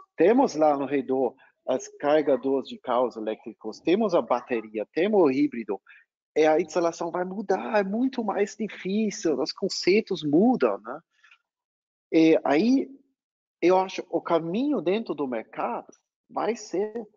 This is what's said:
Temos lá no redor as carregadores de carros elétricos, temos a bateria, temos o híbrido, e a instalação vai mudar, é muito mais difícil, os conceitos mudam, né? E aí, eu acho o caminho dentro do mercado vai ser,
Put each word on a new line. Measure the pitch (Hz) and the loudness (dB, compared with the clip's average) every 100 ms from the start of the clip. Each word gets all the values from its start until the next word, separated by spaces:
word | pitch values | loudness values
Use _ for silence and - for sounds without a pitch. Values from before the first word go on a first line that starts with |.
| - - | -10 2
Temos | 165 247 254 | 4 4 2
lá | 147 156 139 | 2 2 2
no | 135 | 0
redor | 139 127 131 123 - _ _ - | -2 0 0 -2 -4 _ _ -4
as | 131 - - | -4 -6 -4
carregadores | 143 156 147 131 131 135 - | 2 2 2 0 0 -2 -4
de | 117 | -10
carros | 131 123 123 110 | -4 0 -2 -4
elétricos, | 110 110 117 104 110 104 | -8 -8 -10 -14 -14 -6
temos | - 190 220 | 0 0 2
a | 170 | 0
bateria, | 123 120 - 120 110 107 104 | 0 -2 -2 -6 -6 -8 -6
temos | - 196 214 | -2 0 4
o | 156 | 4
híbrido, | 131 147 120 107 98 _ - _ _ _ - | 4 0 -2 -8 -8 _ -20 _ _ _ 2
e | 156 | 4
a | 156 | 2
instalação | 180 180 170 165 170 | 0 -2 -2 -2 -6
vai | 175 | -6
mudar, | 180 190 202 196 233 220 | -6 -6 -4 -4 -2 -2
é | |
muito | 190 220 262 269 | -2 -2 -2 -2
mais | 214 185 202 - | -4 -4 -4 -6
difícil, | 214 - 185 202 214 - 165 147 | -10 -8 -4 -2 -2 -2 -2 -2
os | 151 | -2
conceitos | - 185 - - 202 214 175 | -4 -6 -2 2 2 0 -4
mudam, | 151 147 233 240 117 98 | 0 4 4 4 0 -2
né? | 110 147 _ _ _ _ _ _ _ _ _ _ - | -8 -14 _ _ _ _ _ _ _ _ _ _ 0
E | 165 160 160 | 4 6 6
aí, | - 143 226 269 - - _ _ _ _ _ - | 4 2 4 2 0 -10 _ _ _ _ _ 0
eu | 170 185 | 4 4
acho | 190 - - | 2 -4 -6
o | 170 | -4
caminho | - 170 165 196 285 262 | 0 0 0 -2 -2 -2
dentro | 160 208 226 | 0 -2 -2
do | 151 139 | -6 -4
mercado | 117 - - 220 214 - - _ _ _ | -6 -8 -6 -6 -6 -12 -20 _ _ _
vai | 139 160 240 | -6 -4 -4
ser, | - 170 214 226 220 | -6 -6 -4 -6 -14